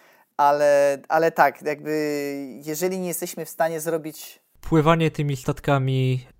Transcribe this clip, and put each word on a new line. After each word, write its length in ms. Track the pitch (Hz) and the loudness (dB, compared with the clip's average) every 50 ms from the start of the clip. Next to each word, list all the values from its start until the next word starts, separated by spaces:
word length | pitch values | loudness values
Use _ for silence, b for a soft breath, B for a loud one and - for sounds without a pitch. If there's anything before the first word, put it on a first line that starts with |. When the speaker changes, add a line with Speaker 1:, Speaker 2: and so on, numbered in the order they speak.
| b b b b b b _ | b b b b b b _
Speaker 1:
ale, 600 | - 143 143 147 147 147 147 143 143 143 143 139 139 - _ | 2 4 4 4 4 4 4 4 4 4 2 0 -2 -4 _
ale 240 | - 160 160 165 160 | 0 2 2 2 4
tak, 300 | - 156 143 - - 135 | 4 2 2 2 -2 -6
jakby 300 | 147 151 143 147 151 156 156 151 147 147 143 143 143 139 139 139 131 - 139 143 | -6 -6 -6 -6 -6 -4 -2 -2 -2 -4 -4 -4 -6 -6 -8 -10 -12 -14 -14 -10
jeżeli 340 | 156 156 151 180 185 190 190 | -10 -6 -4 -4 -4 -2 -4
nie 100 | 185 175 | -4 -6
jesteśmy 360 | 165 - 175 175 - - 160 | -6 -6 -8 -10 -10 -12 -12
w 60 | - | -12
stanie 300 | - - 165 160 165 156 | -4 -2 -2 -2 -2 -4
zrobić 600 | 151 165 165 160 151 160 151 - - - - _ _ _ _ _ | -4 -4 -4 -4 -6 -8 -14 -14 -18 -20 -20 _ _ _ _ _
Speaker 2:
Pływanie 500 | - - 165 160 143 160 165 165 160 156 | -4 0 2 4 4 4 4 4 2 0
tymi 260 | - - 151 143 139 | 0 -2 -4 -4 -4
statkami 920 | 131 - - 143 - - - 143 135 131 135 131 131 131 127 127 127 127 - _ | -4 -4 -6 -6 -4 0 0 0 2 0 0 0 0 0 0 -2 -2 -6 -10 _